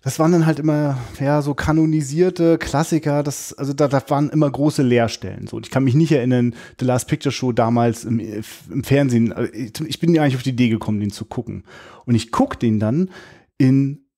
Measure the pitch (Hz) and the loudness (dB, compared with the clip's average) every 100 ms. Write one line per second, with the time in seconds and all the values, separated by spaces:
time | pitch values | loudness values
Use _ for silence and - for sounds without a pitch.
0 | 135 - 160 175 160 143 151 151 147 135 | -8 0 2 4 2 2 0 0 0 -4
1 | 117 - 139 147 143 139 - 156 160 156 | -8 -4 0 0 -2 -4 0 2 2 0
2 | 135 151 180 175 165 160 - 139 160 160 | -2 0 0 2 2 2 0 -2 0 -2
3 | 147 147 147 - - - 139 139 147 135 | 0 -2 -2 -6 -12 -8 -8 0 2 0
4 | - 143 147 156 143 131 147 147 131 120 | 0 0 2 2 0 2 -2 2 2 4
5 | 117 - - 95 101 110 - 135 135 131 | 2 -2 -10 -12 -12 -12 -4 0 2 2
6 | 160 151 123 123 120 - - - 127 123 | 4 2 2 2 2 -2 -20 -4 -2 0
7 | - 151 139 - 127 120 113 120 120 113 | -2 -2 -2 -2 -2 0 2 2 2 -2
8 | 113 117 101 104 107 - - 139 - 139 | -4 -4 -4 -10 -12 -18 -8 -8 0 2
9 | 139 117 113 - 120 - 113 - 151 - | 4 2 2 0 -6 -6 -12 -8 -10 -2
10 | 170 165 147 127 135 120 123 110 - 107 | 2 4 2 0 -4 2 2 2 -2 -2
11 | 104 - - - 113 98 - - - - | -4 -6 -10 -10 -10 -14 -16 -20 -20 -14
12 | - 117 - - 269 - 120 107 107 143 | 0 0 0 -2 -2 0 0 0 0 0
13 | 185 - - - _ _ 131 135 139 143 | -2 -6 -20 -20 _ _ 2 4 0 -6
14 | _ | _